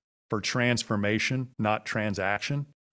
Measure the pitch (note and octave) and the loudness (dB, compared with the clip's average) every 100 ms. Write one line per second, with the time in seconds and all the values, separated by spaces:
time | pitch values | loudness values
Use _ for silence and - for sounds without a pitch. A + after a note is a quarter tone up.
0 | _ _ - A2 - C3 B2 A#2 - G#2+ | _ _ -4 -4 -2 2 2 2 0 0
1 | G2+ G#2+ - C3 B2+ - G#2+ A2 - A2+ | 2 2 0 -2 -4 -2 0 0 -2 -2
2 | G#2+ G2 F#2+ G#2 - C#3+ C#3+ _ _ | -2 0 0 0 -2 -4 -6 _ _